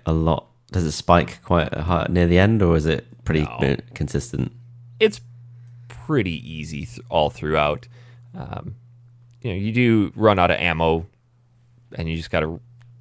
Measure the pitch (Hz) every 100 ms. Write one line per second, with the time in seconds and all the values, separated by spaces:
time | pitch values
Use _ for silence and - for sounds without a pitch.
0 | - 80 80 80 - _ _ 92 82 73
1 | - 87 65 - - 87 76 - 82 87
2 | 82 87 87 87 101 113 90 82 76 73
3 | - - - 80 73 58 67 67 - -
4 | 71 73 - 73 65 - - - - -
5 | 214 - - - - - - - - -
6 | - 151 95 80 65 78 76 78 76 -
7 | - 82 73 - 76 78 76 76 - -
8 | - - - - 65 - - - - -
9 | - - - - 123 92 104 113 123 113
10 | 98 - 107 98 87 85 85 82 82 82
11 | 85 _ _ _ _ _ _ _ _ -
12 | 82 82 82 85 78 85 - - - -